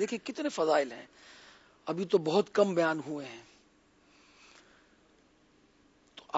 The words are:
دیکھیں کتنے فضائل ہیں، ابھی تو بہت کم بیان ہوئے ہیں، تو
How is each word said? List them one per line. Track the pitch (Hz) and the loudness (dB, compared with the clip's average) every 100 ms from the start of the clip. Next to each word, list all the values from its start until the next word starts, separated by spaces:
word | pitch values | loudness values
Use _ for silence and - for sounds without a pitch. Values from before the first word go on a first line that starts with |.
دیکھیں | 208 226 - | -2 -4 -8
کتنے | 233 294 220 | -6 -6 -2
فضائل | 160 151 135 | 2 2 2
ہیں، | 113 - - - - - - - _ - | -6 -18 -20 -20 -20 -20 -20 -20 _ -8
ابھی | 165 | -6
تو | 185 196 156 | 2 2 2
بہت | 180 202 | 2 2
کم | - 202 | 2 2
بیان | 170 165 160 139 | 4 0 0 -6
ہوئے | 147 135 | -10 -10
ہیں، | 113 - - _ _ _ _ _ _ _ _ - - _ _ _ _ _ _ _ _ _ _ _ _ _ _ _ | -16 -20 -20 _ _ _ _ _ _ _ _ -20 -20 _ _ _ _ _ _ _ _ _ _ _ _ _ _ _
تو | - - | -20 0